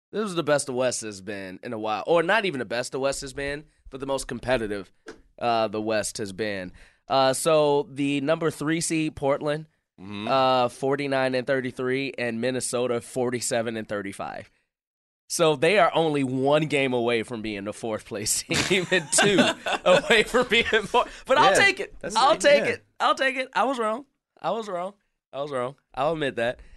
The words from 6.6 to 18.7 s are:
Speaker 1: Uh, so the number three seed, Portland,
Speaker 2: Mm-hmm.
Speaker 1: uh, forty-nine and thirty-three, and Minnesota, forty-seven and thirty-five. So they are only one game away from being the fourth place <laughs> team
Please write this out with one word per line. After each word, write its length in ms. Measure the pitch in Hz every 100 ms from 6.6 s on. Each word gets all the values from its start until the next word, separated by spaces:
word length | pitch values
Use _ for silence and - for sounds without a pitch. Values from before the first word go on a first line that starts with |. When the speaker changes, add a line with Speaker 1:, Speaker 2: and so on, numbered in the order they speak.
| 90 - - _ -
Speaker 1:
Uh, 260 | 135 131
so 540 | 131 165 156 147 143 143
the 280 | 135 143 143
number 300 | 139 165 160
three 300 | - 151 165
seed, 340 | 165 160 156 -
Portland, 500 | 139 139 147 151 156 _ _ -
Speaker 2:
Mm-hmm. 300 | 95 104 110
Speaker 1:
uh, 400 | 135 131 127 123
forty-nine 680 | - 135 139 143 135 131 127
and 100 | 123
thirty-three, 680 | 135 127 - 127 131 139 -
and 220 | 120 113
Minnesota, 640 | 123 127 - 123 123 120
forty-seven 760 | - 135 123 123 - 120 113 113
and 100 | 107
thirty-five. 640 | 104 98 98 78 50 - _ _ _ _ _ _ _ -
So 300 | - 160 147
they 200 | 160 202
are 140 | 165
only 300 | 151 165 147
one 440 | 131 131 135 151 156
game 260 | 143 135
away 300 | 123 117 117
from 180 | 104 117
being 240 | 110 101 101
the 80 |
fourth 320 | - 117 107 -
place 380 | 107 104 -
<laughs> 240 | - 156
team 200 | -